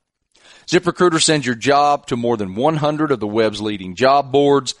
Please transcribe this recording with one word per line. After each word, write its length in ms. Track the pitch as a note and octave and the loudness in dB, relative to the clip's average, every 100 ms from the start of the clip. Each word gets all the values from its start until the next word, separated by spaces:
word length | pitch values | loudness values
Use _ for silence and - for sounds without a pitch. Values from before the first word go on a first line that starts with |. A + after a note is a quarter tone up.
| _ _ _ _ _ - - | _ _ _ _ _ -20 -2
ZipRecruiter 540 | F3 F3 - F3+ E3 | -2 0 0 2 2
sends 240 | - D#3 B2 | 0 0 -2
your 100 | A#2 | -2
job 520 | A#2 C#3+ D3 C#3+ - | 2 2 2 0 -2
to 100 | B2 | -4
more 200 | A#2+ A#2 | -2 -2
than 180 | G2 F#2+ | -4 -2
one 200 | C#3+ D#3+ | -2 0
hundred 360 | D3 D3+ D3+ | -2 -2 -2
of 80 | B2 | -2
the 80 | G#2 | -2
web's 340 | A2 A2 G#2 | 0 0 -2
leading 340 | G#2+ G#2 F#2 F2 | -6 -6 -8 0
job 360 | C3 C#3 C#3 | 2 2 2
boards, 440 | C#3+ C#3+ C#3 B2+ - | 2 4 2 0 -12